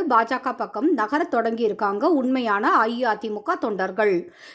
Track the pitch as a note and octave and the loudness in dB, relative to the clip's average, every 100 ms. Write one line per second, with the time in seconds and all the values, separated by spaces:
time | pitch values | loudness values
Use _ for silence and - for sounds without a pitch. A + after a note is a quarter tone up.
0 | E4+ A#3 A3+ B3+ B3+ A#3+ G3+ G#3+ C#4+ D4 | 2 4 4 0 -4 -6 -6 -2 0 2
1 | G#3+ D4 E4+ B3 A3+ A3+ A3+ G3+ G#3 G3+ | 0 0 0 0 0 0 -2 0 -2 0
2 | C#4+ D#4 B3+ C4 A#3 G3+ B3 F4+ A3+ A#3+ | 2 2 2 0 0 0 2 2 2 0
3 | B3 G#3+ A3+ G#3 - F4 C4+ G3 F#3+ F#3+ | -2 -2 -4 -6 -4 -2 -2 -2 -2 0
4 | G#3+ F3+ F3 - - | 2 2 -2 -12 -20